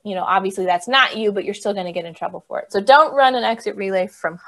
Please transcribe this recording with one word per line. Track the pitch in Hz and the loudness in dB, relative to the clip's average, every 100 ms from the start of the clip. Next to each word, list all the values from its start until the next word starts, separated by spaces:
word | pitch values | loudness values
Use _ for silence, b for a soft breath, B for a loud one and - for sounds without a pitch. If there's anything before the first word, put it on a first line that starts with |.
| 208 | -10
you | 185 | -6
know, | |
obviously | - 190 190 190 | 0 0 0 -4
that's | 185 175 233 | -2 -2 2
not | 269 254 220 | 2 2 0
you, | 214 | -2
but | 202 | -2
you're | 196 | -4
still | 208 214 | -6 -4
gonna | 202 180 | -4 -6
get | 175 170 | -8 -10
in | |
trouble | 165 170 180 - | -10 -10 -10 -12
for | - | -10
it. | - | -6
So | 202 | -2
don't | 202 277 311 | 6 6 6
run | 277 262 254 | 4 4 2
an | |
exit | 220 226 208 202 | -2 -4 -6 -6
relay | 196 190 185 | -4 -2 -4
from | - 165 175 | -6 -8 -8